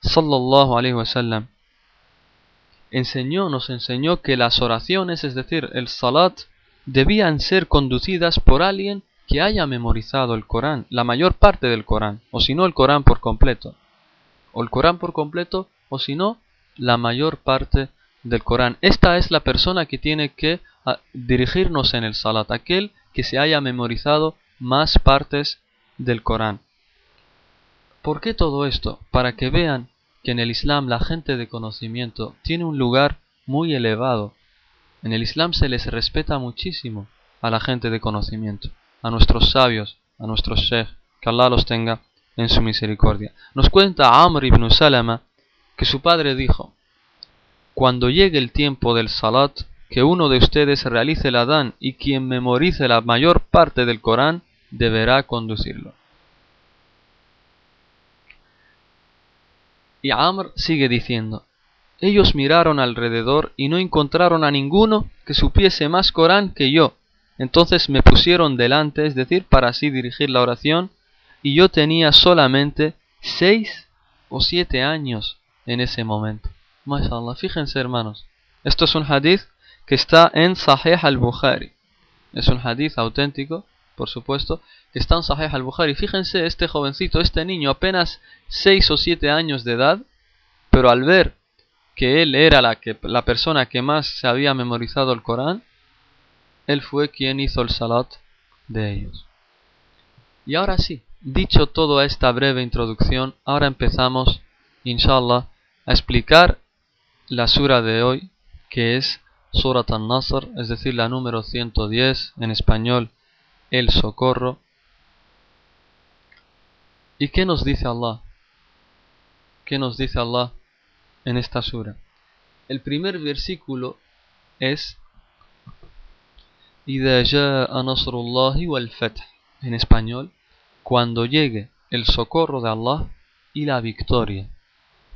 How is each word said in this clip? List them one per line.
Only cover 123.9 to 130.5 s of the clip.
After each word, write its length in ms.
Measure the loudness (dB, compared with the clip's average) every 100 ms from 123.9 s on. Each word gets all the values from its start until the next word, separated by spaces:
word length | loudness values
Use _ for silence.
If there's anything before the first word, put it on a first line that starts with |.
| -12 _ _ _ _ _ -8
es 400 | -6 -6 -10 -18 -20 _ _ _ _ _ -20 -20 -20 -20 -20 _ _ _ _ _ _ _ -8
إِذَا 360 | -2 2 2
جَاءَ 480 | 2 2 0 0 -2
نَصْرُ 420 | -4 -4 -4 -4
اللَّهِ 560 | -6 -6 0 0 0 -2
وَالْفَتْحُ. 560 | -4 -6 -6 -8 -8 -20 _ _ _
En 100 | -8
español, 580 | -4 4 4 4 -10 -12 _ _